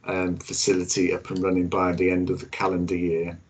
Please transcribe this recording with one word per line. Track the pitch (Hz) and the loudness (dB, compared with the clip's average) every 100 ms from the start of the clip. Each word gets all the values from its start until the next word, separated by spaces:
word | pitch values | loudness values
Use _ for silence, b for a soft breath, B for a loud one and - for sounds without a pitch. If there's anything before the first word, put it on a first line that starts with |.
um, | - 92 92 87 | -4 -2 0 -2
facility | - - - 92 87 - 90 | -6 -2 2 2 2 0 2
up | 90 - | 0 -4
and | 95 | -2
running | 95 92 90 | 0 2 2
by | 95 92 | 2 2
the | 85 92 | 2 2
end | 90 90 | 2 0
of | 90 | -2
the | - | -6
calendar | - 95 90 90 90 | -4 -2 0 0 0
year. | 87 82 85 87 | 0 0 -2 -6